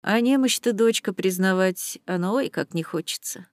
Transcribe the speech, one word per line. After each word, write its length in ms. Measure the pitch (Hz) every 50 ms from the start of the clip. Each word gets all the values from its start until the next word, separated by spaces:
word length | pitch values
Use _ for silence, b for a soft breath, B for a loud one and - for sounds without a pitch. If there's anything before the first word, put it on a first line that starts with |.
"А 180 | - - 208 233
немощь-то, 520 | 240 254 269 269 262 247 - - - 247
дочка, 400 | 226 196 226 226 220 - - 226
признавать, 840 | 190 - 185 190 185 180 190 190 185 185 185 185 185 - - - - - _
оно 280 | - 185 180 175 185 220
ой 160 | 262 269 -
как 240 | - 165 147 _ -
не 80 | 170
хочется". 640 | 160 - - 165 170 - - - - - - 196 180 _